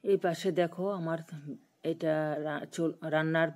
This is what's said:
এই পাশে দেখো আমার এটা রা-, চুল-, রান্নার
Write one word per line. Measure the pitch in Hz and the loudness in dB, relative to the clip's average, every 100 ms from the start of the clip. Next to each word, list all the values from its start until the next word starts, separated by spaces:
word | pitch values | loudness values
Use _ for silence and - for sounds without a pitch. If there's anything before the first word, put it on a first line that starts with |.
এই | 202 190 | 4 2
পাশে | 180 165 190 | 2 0 0
দেখো | 175 170 170 190 | 2 0 0 -4
আমার | 196 165 165 160 156 147 131 _ _ | -2 -2 -4 -6 -14 -12 -14 _ _
এটা | 160 165 160 156 156 147 | -6 -2 0 0 0 -2
রা-, | 151 147 - | -4 -6 -6
চুল-, | - 165 165 | -2 -2 -2
রান্নার | 160 156 160 160 160 | 0 2 4 2 2